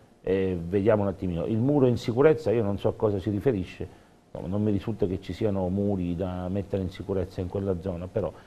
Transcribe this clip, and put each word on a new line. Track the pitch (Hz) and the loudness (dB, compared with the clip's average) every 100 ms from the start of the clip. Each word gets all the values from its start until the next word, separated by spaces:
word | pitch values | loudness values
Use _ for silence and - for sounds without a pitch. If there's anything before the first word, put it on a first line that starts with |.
| - _ | -20 _
e | - 95 95 87 | 0 2 2 -2
vediamo | 85 101 104 107 | 0 2 4 4
un | 98 | 2
attimino. | 87 92 85 62 | -2 -2 -2 0
Il | 110 | 0
muro | 131 147 127 | 2 6 4
in | 117 | 4
sicurezza | - 117 156 156 104 | 0 4 6 4 2
io | 117 | 2
non | 101 98 | 2 0
so | 110 | -2
a | |
cosa | - 107 98 | 2 0 0
si | 107 | -2
riferisce, | 101 139 101 82 - 80 - - - _ | 0 0 0 -4 -8 -12 -14 -20 -20 _
no, | - 85 | -10 -4
non | 104 | 0
mi | 107 | 0
risulta | 101 117 101 95 | 0 -2 -2 -2
che | 95 | -2
ci | - | -6
siano | 87 110 95 90 | -2 -2 0 0
muri | 101 101 95 87 | 0 0 0 -2
da | 87 92 90 90 | -2 -4 -4 -4
mettere | 98 92 101 | -4 -2 -2
in | 90 | -4
sicurezza | - 95 95 92 - | -6 -4 -2 -2 -6
in | 90 | -4
quella | 101 98 90 | -2 -2 -2
zona, | 92 85 90 | -4 -6 -4
però | 110 82 - | -4 -4 -6